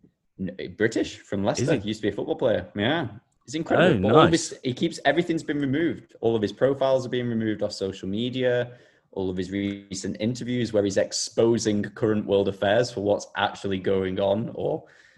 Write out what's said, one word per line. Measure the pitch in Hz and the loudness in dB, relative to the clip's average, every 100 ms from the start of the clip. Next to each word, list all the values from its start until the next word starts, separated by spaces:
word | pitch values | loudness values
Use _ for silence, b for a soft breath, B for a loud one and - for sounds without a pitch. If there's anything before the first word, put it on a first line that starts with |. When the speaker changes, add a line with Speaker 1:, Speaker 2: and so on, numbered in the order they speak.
| - _ _ - | -20 _ _ -10
Speaker 1:
N-, | 90 - 69 - | -10 -8 -10 0
British, | 107 - 320 - | 0 2 -2 -6
from | - 101 | -6 -2
Speaker 2:
Is | 101 - | 0 0
Speaker 1:
Leicester. | 127 139 | 0 0
Speaker 2:
he? | 98 | -2
Speaker 1:
Used | 107 | -2
to | 107 | -2
be | |
a | 98 | -2
football | 135 156 | -4 -2
player. | 131 98 92 104 | 0 0 -2 -2
Yeah. | 104 160 120 - _ _ - | 0 0 -4 -10 _ _ -12
He's | 143 | -8
incredible. | 165 - 175 123 98 | 0 4 6 4 6
Speaker 2:
Oh, | |
Speaker 1:
But | 135 | 8
all | 160 | 8
of | |
Speaker 2:
nice. | 165 - | 6 0
Speaker 1:
his, | - | -8
he | 135 | -6
keeps, | 123 170 - - | -2 -2 0 0
everything's | 147 170 160 | 2 0 -2
been | - 147 | -2 -2
removed. | 143 135 165 95 - - | 0 0 -2 -4 -12 -4
All | 113 113 | 0 2
of | |
his | 101 | 0
profiles | - 127 139 135 131 127 | 0 0 2 2 2 0
are | |
being | 123 120 | -4 -2
removed | 113 110 101 | -2 -2 -2
off | 104 | -4
social | - 95 95 95 | -4 -6 -6 -6
media. | 101 123 127 127 123 120 B B B B | -4 -4 -2 0 0 -2 B B B B
All | - 95 | -6 -4
of | 92 | -4
his | 92 | -4
recent | 101 101 101 101 95 95 - | -4 -4 -4 -10 -8 -8 -4
interviews | 107 123 120 123 110 | -4 -4 -4 -4 0
where | 104 | 2
he's | 101 101 | 2 2
exposing | - - - - 117 117 110 104 | 0 -2 -6 2 2 4 2 0
current | 101 - 107 107 95 | -2 -2 0 0 2
world | 98 98 | 2 2
affairs | 95 101 110 127 | 0 2 2 2
for | - | -2
what's | 101 - - - | 0 0 -2 -2
actually | 101 - 101 95 | -2 -2 -4 -2
going | 92 98 95 95 | 0 0 0 0
on | 98 101 120 | 0 0 -2
or | - 92 - - b b | -4 -4 -4 -8 b b